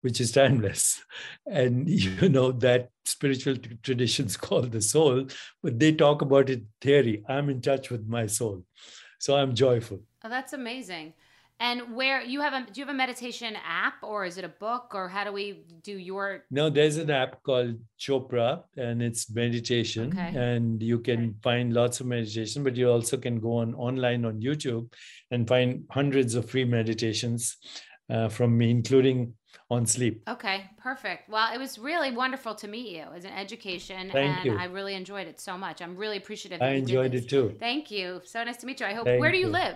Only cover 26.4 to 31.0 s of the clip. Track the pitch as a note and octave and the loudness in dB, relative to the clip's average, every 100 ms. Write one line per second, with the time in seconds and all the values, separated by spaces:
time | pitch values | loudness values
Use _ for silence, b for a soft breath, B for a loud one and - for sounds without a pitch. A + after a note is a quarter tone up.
26.4 | A#2 C3 B2+ A#2+ A2 A2 A#2 G#2+ A#2+ A#2 | -2 0 2 2 2 0 0 0 -2 -2
27.4 | A#2 - B B B B _ A#2 A2+ G#2+ | -4 -8 B B B B _ 0 0 2
28.4 | A#2+ A#2 A#2 A#2+ A#2 C3+ C3 B2+ A#2+ - | 4 6 6 4 6 6 6 4 -2 -8
29.4 | _ b b A#2+ A2 - B2 A2 - A#3+ | _ b b 0 0 2 0 -2 -8 -6
30.4 | G#3+ G3 F#3+ _ B3+ C4 | -4 -4 -6 _ -10 -8